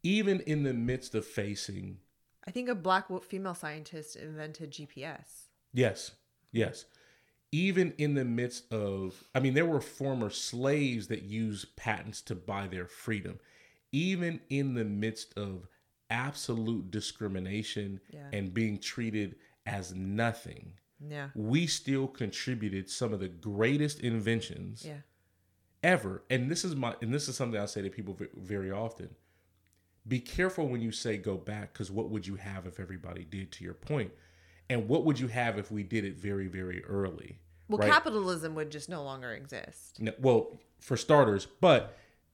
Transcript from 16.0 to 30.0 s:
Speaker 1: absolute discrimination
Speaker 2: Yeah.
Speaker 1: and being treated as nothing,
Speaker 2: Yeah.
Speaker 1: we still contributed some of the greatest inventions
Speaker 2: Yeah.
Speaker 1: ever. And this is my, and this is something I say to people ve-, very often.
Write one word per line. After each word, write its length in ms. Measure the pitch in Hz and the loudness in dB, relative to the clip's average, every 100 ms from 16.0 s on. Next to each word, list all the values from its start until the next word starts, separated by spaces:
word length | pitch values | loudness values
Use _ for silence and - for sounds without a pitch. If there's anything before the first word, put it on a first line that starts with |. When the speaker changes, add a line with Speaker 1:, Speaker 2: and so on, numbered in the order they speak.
| _ | _
Speaker 1:
absolute 800 | 117 135 143 - 113 110 113 90 | -2 -2 -6 -2 0 0 -2 -2
discrimination 1120 | 107 - - 104 95 92 104 110 - 101 95 - | -4 -4 -6 -4 -4 -2 -4 -2 -4 -4 -8 -12
Speaker 2:
Yeah. 180 | 147 139 | -18 -6
Speaker 1:
and 200 | 104 95 | -4 -2
being 260 | 95 110 101 | 2 2 0
treated 580 | - - 113 107 101 - - _ | -4 -4 -2 0 -2 -6 -20 _
as 300 | - 101 90 | -6 -6 -4
nothing, 800 | 92 95 104 117 110 - - 90 92 _ _ | -4 -2 2 2 0 -10 -14 -16 -20 _ _
Speaker 2:
Yeah. 300 | 147 147 139 | -12 -10 -8
Speaker 1:
we 320 | 107 107 143 170 | -4 2 4 4
still 400 | - - 135 135 | 0 0 0 0
contributed 840 | - 110 - - 120 104 95 95 | -2 -6 -4 -4 -2 -2 -4 -6
some 220 | - 120 | -2 -2
of 60 | 104 | 0
the 80 | 95 | -4
greatest 720 | 85 104 101 117 147 147 147 | -6 -4 4 4 6 2 0
inventions 840 | 123 113 107 113 - - 92 110 | 0 2 2 2 0 -8 -10 -10
Speaker 2:
Yeah. 140 | 156 147 - _ _ _ _ _ _ _ | -12 -14 -18 _ _ _ _ _ _ _
Speaker 1:
ever. 420 | 170 180 - 95 - | 4 4 2 -8 0
And 200 | 127 127 | 0 2
this 120 | 170 | 0
is 120 | 185 143 | -2 0
my, 180 | 120 - | -2 -2
and 120 | 113 | -2
this 140 | 143 143 | 0 -2
is 80 | 123 | -2
something 220 | 123 110 | -2 0
I 80 | 104 | -2
say 160 | 107 | -2
to 80 | 98 | -4
people 240 | 95 98 | -4 -8
ve-, 120 | 95 - - | -8 -10 -10
very 340 | 92 104 95 | -4 -2 -2
often. 440 | 98 113 - - - _ _ _ _ _ _ _ _ | -2 -4 -6 -14 -14 _ _ _ _ _ _ _ _